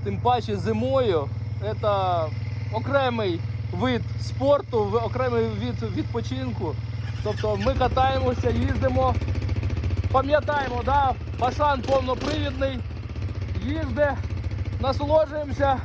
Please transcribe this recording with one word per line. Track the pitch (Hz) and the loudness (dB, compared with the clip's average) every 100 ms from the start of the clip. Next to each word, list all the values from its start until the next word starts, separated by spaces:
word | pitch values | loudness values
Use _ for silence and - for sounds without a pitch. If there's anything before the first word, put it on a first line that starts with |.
Тим | 202 202 | -4 0
паче | 240 247 220 202 | 2 2 0 -2
зимою. | 190 214 254 269 240 165 139 - - - 202 214 | 0 0 2 2 4 2 0 -6 -6 -4 -4 -2
Це | 214 202 185 175 156 - - - - | 0 2 2 0 -2 -4 -6 -6 -4
окремий | 220 247 277 262 233 202 165 - - - | -4 2 2 2 2 0 -2 -4 -4 -4
вид | 175 247 233 - - | -2 0 0 -2 -4
спорту, | - - 269 285 - 233 | -4 0 4 4 2 0
в-, | 202 226 | 2 0
окремий | 226 247 254 233 | 0 -2 0 2
вид | 226 208 247 226 226 294 | 0 -2 -4 -4 -4 -4
відпочинку. | 311 240 208 254 254 202 175 139 - - - - | -2 -4 -4 -4 -4 -4 -4 -4 -6 -6 -6 -4
Тобто | 208 202 214 202 | -4 -2 -2 2
ми | 208 | 2
катаємося, | 269 247 240 262 269 254 240 247 | 4 2 4 4 4 2 2 0
їздимо, | 233 262 269 262 254 262 - - - - - - - - - - | 2 2 2 2 4 4 2 0 -2 0 -2 0 -2 0 0 2
пам'ятаємо, | - 269 294 285 294 262 240 | 2 4 2 2 0 0 -2
да? | 233 285 269 - - - | 2 4 2 0 -6 -2
Башан | 247 247 294 269 | -2 2 2 2
повнопривідний, | 233 269 254 240 269 302 294 269 269 254 - - - - - - - - | 2 2 2 -2 -2 -2 -2 -2 -2 -2 -6 -8 -8 -6 -6 -4 -4 -4
їзде, | 233 247 - 233 294 262 - - - - - - | -2 -2 -2 2 2 0 -4 -4 -4 -4 -4 -2
насолоджуємося. | 233 - 294 311 311 302 294 262 277 262 | -2 0 4 4 4 -2 -4 0 2 2